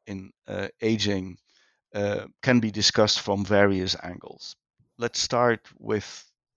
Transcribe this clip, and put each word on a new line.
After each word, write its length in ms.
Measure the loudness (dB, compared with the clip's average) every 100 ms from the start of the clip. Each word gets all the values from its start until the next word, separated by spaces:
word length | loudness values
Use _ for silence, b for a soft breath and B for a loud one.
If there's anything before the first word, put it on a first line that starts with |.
| -14
in, 260 | -14 -14 _ -10
uh, 200 | -8 -8 -4
aging, 560 | 0 0 0 -2 -4 -14 _ _ _ _ _
uh, 320 | -6 -4 -4 -8 _
can 160 | 2 2
be 120 | 2
discussed 500 | 0 2 4 4 2
from 240 | -2 -2 2
various 500 | 4 6 4 -2 -4
angles. 520 | -10 -14 -18 -18 -18 -20 _ _ _ -8
Let's 220 | -6 -4
start 480 | -2 2 2 2 -4 -12
with 500 | -4 -4 -4 -16 -20 _ _